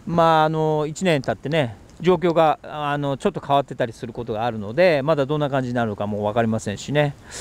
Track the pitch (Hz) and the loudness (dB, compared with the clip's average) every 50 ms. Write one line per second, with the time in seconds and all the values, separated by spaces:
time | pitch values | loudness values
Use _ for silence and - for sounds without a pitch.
0 | - - 165 170 165 165 165 156 156 156 160 156 156 156 156 151 151 151 160 - | -10 -4 0 2 4 6 6 6 4 4 2 0 0 0 0 0 -2 -4 -4 -2
1 | 190 185 165 139 120 - 113 - - 135 151 165 143 117 104 - - - - - | 0 2 2 2 0 -2 -4 -4 -4 -2 0 0 0 -2 -4 -10 -20 -20 -14 -4
2 | - 170 185 165 156 175 160 165 160 156 - - - - - 151 147 143 143 147 | 0 2 2 2 2 2 2 4 4 4 2 0 -4 -12 -10 -6 -4 -4 -2 -2
3 | 143 139 139 127 - 208 - 165 - - 139 139 139 - 135 120 139 113 113 - | -2 -2 -2 -2 -2 -4 -4 -4 -2 0 2 0 0 0 -4 -4 -4 -4 -6 -8
4 | - 113 113 - 120 110 113 104 113 123 113 110 101 98 113 143 180 185 160 143 | -12 -10 -10 -8 -8 -6 -4 -4 -2 -4 -4 -4 -6 -4 0 2 4 4 4 4
5 | 131 147 165 143 139 127 151 151 147 139 135 139 131 123 123 123 117 110 104 - | 2 2 0 0 0 0 0 -2 -2 0 0 -2 -2 -2 -2 -2 -2 -2 -2 -4
6 | 104 104 107 104 104 104 104 120 113 113 110 110 - 110 101 95 - - 135 147 | -4 -4 -4 -2 -2 -2 0 0 2 2 0 -2 -4 -6 -8 -8 -6 -2 0 0
7 | 147 143 139 - - - - - | 0 0 -2 -6 -14 -18 -16 -14